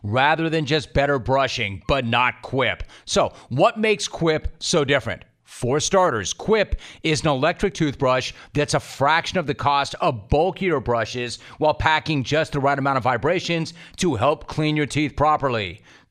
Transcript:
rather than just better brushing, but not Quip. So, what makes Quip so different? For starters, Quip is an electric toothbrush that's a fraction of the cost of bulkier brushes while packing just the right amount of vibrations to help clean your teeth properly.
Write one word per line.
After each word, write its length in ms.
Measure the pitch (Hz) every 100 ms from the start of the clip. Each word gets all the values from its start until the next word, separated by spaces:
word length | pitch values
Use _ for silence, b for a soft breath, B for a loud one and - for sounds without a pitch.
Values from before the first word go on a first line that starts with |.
rather 460 | 104 120 139 160 160
than 160 | 160
just 300 | 139 156 -
better 240 | 147 143 143
brushing, 640 | 110 135 131 - 104 95 -
but 200 | 139 120
not 340 | 120 123 -
Quip. 420 | - 131 120 90 - B
So, 300 | - 202 123 B B
what 260 | 123 208 220
makes 300 | 214 208 -
Quip 400 | - 165 156 - -
so 280 | - 175 135
different? 400 | 139 117 85 - _
For 360 | _ - 120 147
starters, 520 | - 196 180 117 92
Quip 480 | - - 220 190 - B B
is 180 | 156 156
an 60 | 160
electric 460 | 135 151 175 202
toothbrush 580 | - 151 120 131 127 - - B
that's 180 | 143 147
a 80 | 147
fraction 580 | - - 139 160 160 185
of 80 | 147
the 80 |
cost 400 | 139 135 143 143 -
of 300 | 180 123 95
bulkier 500 | 147 180 185 190 151
brushes 580 | 120 120 110 123 120 - B B
while 160 | 151
packing 500 | 151 160 156 151 151
just 280 | 117 147 156
the 80 | 147
right 180 | 139 139
amount 180 | 139 135
of 80 |
vibrations 680 | 120 120 143 180 165 170 160 - B -
to 160 | 180
help 320 | 120 131 156 -
clean 300 | - 151 151
your 100 | 143
teeth 280 | 143 147
properly. 680 | - 151 151 139 117 95 82 B B B